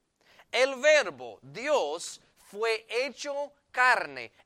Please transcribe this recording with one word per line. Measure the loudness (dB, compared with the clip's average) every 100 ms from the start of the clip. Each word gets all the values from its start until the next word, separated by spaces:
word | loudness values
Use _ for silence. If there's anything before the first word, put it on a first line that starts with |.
| _ _ _ _ _
El | 0 0 2
Verbo, | 4 6 4 -4 -12 -16
Dios, | -16 -10 0 0 0 -4 -10 -14 _ _ _
fue | -6 -2 -2 -4
hecho | -4 -4 -6 -8 -8 -8 _ _
carne | 2 4 4 0 -10 -14 _